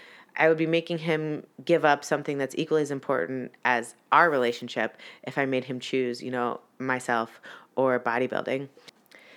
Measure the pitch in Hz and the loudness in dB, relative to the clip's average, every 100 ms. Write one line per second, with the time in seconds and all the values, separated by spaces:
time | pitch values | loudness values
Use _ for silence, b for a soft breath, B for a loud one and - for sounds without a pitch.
0 | B B B - 156 160 160 165 165 170 | B B B 2 4 4 2 0 0 -4
1 | 165 156 156 151 - - 131 165 151 143 | -2 -2 -2 -6 -10 -6 2 4 4 4
2 | - 147 147 143 131 - - 156 143 139 | 2 -2 -2 -4 -2 -4 0 0 0 -4
3 | - 131 87 131 120 - 123 123 117 - | -2 -2 -2 -6 -8 -4 0 0 -2 -12
4 | - 143 170 143 120 120 123 - 113 - | 2 6 6 4 2 0 -6 -4 -4 -6
5 | B B - 143 135 131 127 127 - 131 | B B -8 -2 0 0 -2 -8 -4 -2
6 | 123 120 123 127 120 - - - 131 127 | -2 -4 -6 -4 -4 -4 -10 -8 -4 -2
7 | - 120 113 - B B B - 131 123 | 0 0 0 -8 B B B 0 2 2
8 | 120 120 127 95 - 135 139 - B - | 0 0 0 -2 -2 -4 -6 -16 B -20
9 | _ B B | _ B B